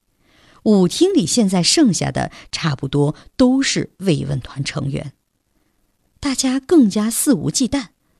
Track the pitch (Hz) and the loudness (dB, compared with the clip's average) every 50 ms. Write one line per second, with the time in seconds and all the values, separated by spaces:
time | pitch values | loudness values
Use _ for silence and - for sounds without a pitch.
0 | _ _ _ _ _ _ _ _ _ _ _ _ - 220 214 196 185 175 - - | _ _ _ _ _ _ _ _ _ _ _ _ 0 2 4 4 4 2 2 2
1 | 330 381 403 311 190 - - 247 220 190 185 180 165 - - 339 311 233 165 - | 2 2 2 2 0 0 0 0 0 2 2 0 0 2 2 4 4 2 2 0
2 | 147 135 127 - 64 - - - - - - - - 160 139 - - 131 - 143 | -2 -4 -4 -4 -6 -6 -8 -14 -16 -14 -10 -6 -4 -4 -4 -4 -6 -4 -2 0
3 | 143 156 151 - - - _ - 262 247 262 269 269 - - - - - _ - | 0 0 -2 -6 -12 -8 _ 2 2 4 4 2 0 -2 -2 -4 -4 -6 _ -6
4 | 185 196 156 139 139 139 143 131 - - - 139 139 - - - 135 139 139 143 | -2 -2 0 0 -2 -4 -6 -6 -8 -8 -10 -10 -8 -8 -6 -6 -6 -6 -6 -8
5 | - 139 - _ _ _ _ _ _ _ _ _ _ _ _ _ _ _ _ _ | -8 -10 -14 _ _ _ _ _ _ _ _ _ _ _ _ _ _ _ _ _
6 | _ _ _ _ - 285 262 - - 262 254 269 262 - 359 330 247 202 - 220 | _ _ _ _ -6 -4 -4 -2 -2 -2 -2 -4 -2 2 4 4 6 4 4 0
7 | 208 226 226 - - 302 262 156 156 - 165 - 262 214 - 285 226 - _ _ | -2 -2 -2 -2 0 0 0 0 0 -4 -4 -2 -2 -2 -2 -4 -6 -8 _ _
8 | _ _ _ _ | _ _ _ _